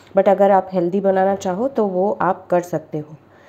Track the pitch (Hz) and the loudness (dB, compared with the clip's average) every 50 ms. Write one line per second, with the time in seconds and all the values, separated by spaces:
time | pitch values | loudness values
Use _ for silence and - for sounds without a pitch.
0 | - - - 196 196 202 196 185 202 196 202 190 185 190 190 185 175 175 175 202 | -20 -4 -2 0 2 4 4 4 4 4 4 2 2 0 -2 -2 -2 0 -2 0
1 | 185 196 190 190 190 196 196 190 - 190 180 185 240 277 269 240 214 202 180 180 | 0 0 2 2 2 0 0 -2 -4 -6 -4 -4 -4 -4 -2 -2 -2 -2 0 -2
2 | 185 208 220 - - 180 190 185 - - 180 175 170 175 - 151 - - - 151 | -2 -2 -2 -2 -2 -2 -2 -4 -4 -2 -2 -2 -2 -2 -6 -8 -8 -8 -10 -10
3 | 151 - 160 - - _ _ - - | -10 -10 -16 -20 -20 _ _ -20 -20